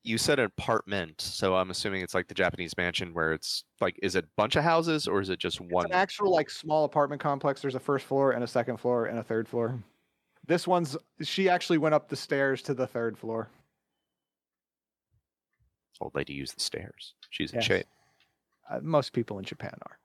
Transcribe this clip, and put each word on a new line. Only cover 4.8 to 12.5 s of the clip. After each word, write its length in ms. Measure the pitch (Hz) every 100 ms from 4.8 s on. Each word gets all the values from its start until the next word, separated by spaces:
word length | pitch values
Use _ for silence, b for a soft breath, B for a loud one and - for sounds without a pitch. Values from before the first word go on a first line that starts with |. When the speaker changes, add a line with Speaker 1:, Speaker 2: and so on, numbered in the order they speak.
| 165 156 -
Speaker 1:
or 140 | 98
is 80 | 95
it 100 | 90
just 200 | - -
Speaker 2:
It's 120 | 90
Speaker 1:
one? 120 | 90 87
Speaker 2:
an 40 |
actual, 400 | 180 190 - 208
like, 180 | 170 151
small 340 | - 156 156 147
apartment 340 | 151 143 143
complex. 420 | 147 139 147 135
There's 120 | 139 127
a 40 |
first 260 | - 139 -
floor 260 | 135 135
and 120 | 120
a 40 | 120
second 300 | 127 117 123
floor 300 | 123 123 113
and 100 | 117
a 60 |
third 240 | 107 110 110
floor. 320 | 120 117 123 - _ _ _ _ _ -
This 220 | 170 175
one's, 280 | 180 160 147 _ _
she 260 | 151 - 190
actually 300 | 180 - 165
went 160 | 156 151
up 140 | -
the 60 | 143
stairs 460 | - 139 139